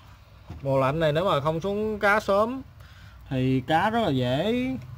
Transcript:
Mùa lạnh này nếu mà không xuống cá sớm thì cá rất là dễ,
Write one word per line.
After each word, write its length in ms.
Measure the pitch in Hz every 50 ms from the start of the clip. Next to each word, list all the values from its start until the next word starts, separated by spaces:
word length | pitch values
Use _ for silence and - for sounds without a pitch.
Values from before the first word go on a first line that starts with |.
| - - - - - - - - - - - -
Mùa 160 | 135 135 135 135
lạnh 220 | 135 131 147 165
này 120 | 165 151
nếu 120 | 147 160 185
mà 160 | 196 160 143
không 200 | 131 156 160 165
xuống 380 | 160 196 202 208 214 220 214 202
cá 220 | 214 202 208 214
sớm 420 | 208 208 196 202 220 233 262 262 - - - - - - - - - - - - - -
thì 320 | 131 127 127 131 131 131
cá 300 | 131 156 156 165 190 220
rất 100 | 214 233
là 80 | 220 170
dễ, 580 | 139 127 123 123 127 147 180 214 240 247 254 262 262 - - - -